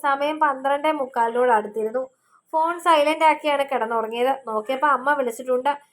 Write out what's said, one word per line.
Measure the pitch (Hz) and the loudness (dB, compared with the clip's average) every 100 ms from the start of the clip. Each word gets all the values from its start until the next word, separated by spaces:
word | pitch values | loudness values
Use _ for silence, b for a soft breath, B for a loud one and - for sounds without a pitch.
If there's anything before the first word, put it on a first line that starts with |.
| 294 | -2
സമയം | 277 294 311 | 0 -2 0
പന്ത്രണ്ടേ | 302 262 269 285 311 302 | 0 0 -2 0 0 -2
മുക്കാലിനോട് | 254 247 233 240 254 220 | -4 -2 -2 2 2 2
അടുത്തിരുന്നു. | 208 220 214 247 262 b b b _ | 0 -6 -4 -4 -8 b b b _
ഫോൺ | 320 330 349 349 | -2 0 0 4
സൈലന്റ് | 320 294 320 320 | 4 4 4 2
ആക്കിയാണ് | 302 302 285 277 | 2 0 0 0
കിടന്നുറങ്ങിയത്. | 254 220 233 220 233 254 269 226 | -2 -2 -2 -4 -2 0 -2 -4
നോക്കിയപ്പോ | 214 214 262 294 262 | -6 -4 0 2 2
അമ്മ | 269 294 | 2 0
വിളിച്ചിട്ടുണ്ട്. | 247 233 254 254 269 285 b | -2 -4 -4 -2 0 -2 b